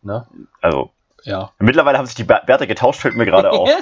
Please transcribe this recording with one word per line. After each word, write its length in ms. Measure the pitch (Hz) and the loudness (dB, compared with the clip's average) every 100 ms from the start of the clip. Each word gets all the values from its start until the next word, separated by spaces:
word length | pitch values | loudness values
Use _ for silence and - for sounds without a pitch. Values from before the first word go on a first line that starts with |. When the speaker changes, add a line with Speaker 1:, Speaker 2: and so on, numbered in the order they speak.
Speaker 1:
ne? 240 | 101 110 120 - - _ | -12 -12 -12 -20 -20 _
Speaker 2:
Also, 300 | 85 71 - _ _ _ | -4 -2 -6 _ _ _
Speaker 1:
Ja. 260 | - 98 95 - | -12 -10 -10 -2
Speaker 2:
mittlerweile 400 | 104 160 143 135 | 2 2 2 2
haben 80 | 127 | -2
sich 80 | - | -4
die 80 | |
Bär-, 200 | - 107 - | 0 0 2
Bärte 220 | - 135 | 0 0
getauscht, 340 | 107 123 151 | -2 -2 0
fällt 140 | 135 107 | -4 -2
mir 100 | 104 | 2
gerade 240 | - 98 | 2 2
Speaker 1:
<laughs> 20 | |
Speaker 2:
auf. 160 | - 92 | 2 0
Speaker 1:
Ja, 100 | 339 | 0